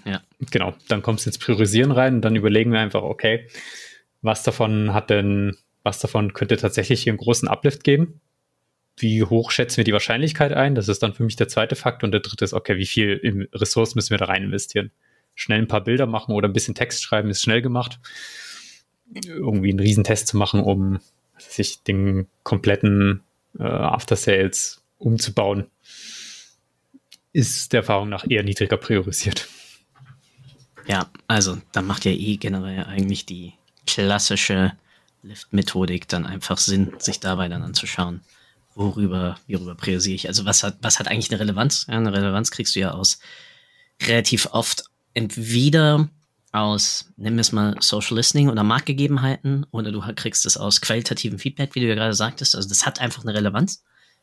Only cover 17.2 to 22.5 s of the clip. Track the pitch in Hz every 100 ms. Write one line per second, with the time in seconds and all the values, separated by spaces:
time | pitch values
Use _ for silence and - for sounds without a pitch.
17.2 | 104 98 - 113 127 123 120 - - -
18.2 | - - - - - - _ _ - 226
19.2 | 185 160 135 104 98 98 101 104 104 110
20.2 | - 104 101 104 101 98 95 95 - _
21.2 | _ _ - - 101 - - 98 98 95
22.2 | 92 _ -